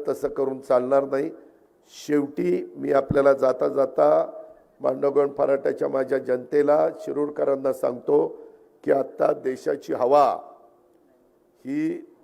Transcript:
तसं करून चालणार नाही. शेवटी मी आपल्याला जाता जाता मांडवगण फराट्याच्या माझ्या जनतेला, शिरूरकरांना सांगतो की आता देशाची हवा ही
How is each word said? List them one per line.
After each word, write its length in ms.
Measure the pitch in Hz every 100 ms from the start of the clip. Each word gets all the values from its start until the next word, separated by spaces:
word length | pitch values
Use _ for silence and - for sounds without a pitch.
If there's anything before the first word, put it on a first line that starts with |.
| 147
तसं 200 | 131 143
करून 320 | 143 135 131
चालणार 440 | - 127 127 139
नाही. 280 | 135 135 156 - - _ _ _ _
शेवटी 840 | - - 147 139 - 175 180 - 139
मी 140 | 139
आपल्याला 420 | 139 135 143 139
जाता 340 | 135 131 131 147
जाता 760 | 135 135 - 151 156 165 - - - _ -
मांडवगण 500 | 131 131 143 139 143 139
फराट्याच्या 500 | 139 139 143 139 -
माझ्या 300 | 139 131 135
जनतेला, 720 | 127 127 127 147 143 151 160 151
शिरूरकरांना 760 | - 139 147 147 143 135 135
सांगतो 540 | 131 - 120 131 147 160 - - - _ _
की 80 | 151
आता 420 | 139 131 - -
देशाची 600 | - 131 127 - 143 -
हवा 460 | 131 123 147 131 92 - - _ _ _ _ _ _ _ _ _ _
ही 480 | 127 147 160 175 - _